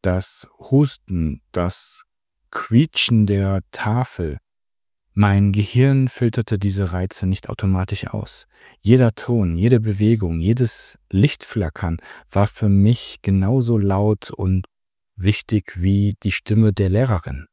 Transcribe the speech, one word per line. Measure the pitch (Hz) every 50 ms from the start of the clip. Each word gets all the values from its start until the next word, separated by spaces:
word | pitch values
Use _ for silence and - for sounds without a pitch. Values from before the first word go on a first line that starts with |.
das | - 95 90 92 95 - - - - _ _ _
Husten, | - - 131 139 147 135 - - _ - 95 87 80 78 71 - _ _
das | - 90 87 90 - - - - - - - _ _ _ _ _ _ _ _ _
Quietschen | - - - - 113 117 160 160 _ - - - 123 110 104
der | 98 104 98 98 98 98 95 - _
Tafel. | - - - 107 110 120 127 - - - 87 76 73 - _ _ _ _ _ _ _ _ _ _ _ _ _ _ _ 101
Mein | 104 101 98 98 101 101
Gehirn | 98 104 104 - - 123 131 139 135 135 131 123
filterte | - - 123 117 113 - 113 - 113 98
diese | 98 101 95 98 98 87
Reize | 87 90 92 95 - - -
nicht | 92 95 - - -
automatisch | - - - 95 95 92 92 - 101 - - -
aus. | - 107 - - - - - _ _ _ - - _ _
Jeder | _ 98 120 131 127 117 -
Ton, | - - - 120 117 101 87 82
jede | 85 95 117 131 120
Bewegung, | 110 110 101 98 104 107 117 110 98 85 82 82
jedes | 82 98 117 123 127 110 - - - - - _ _ _
Lichtflackern | - 95 110 147 - - - - - 113 95 78 - - - 85 82 85 - - - - _ _
war | - 95 101
für | 101 - - 110 104
mich | 98 98 98 107 117 - - - - -
genauso | - - 98 98 95 98 123 135 120 117 120 107
laut | 98 98 95 95 104 107 107 104 - -
und | - - 95 95 95 95 95 _ _ _ _ _ _ _ _ _ _
wichtig | - 90 98 104 - - - 117 104 - - -
wie | 90 87 98 98 98 101 104 98 _
die | - 101
Stimme | 98 - _ - 107 107 110 107 95
der | - 101 92
Lehrerin. | 92 107 131 127 107 87 - - 65 69 80 _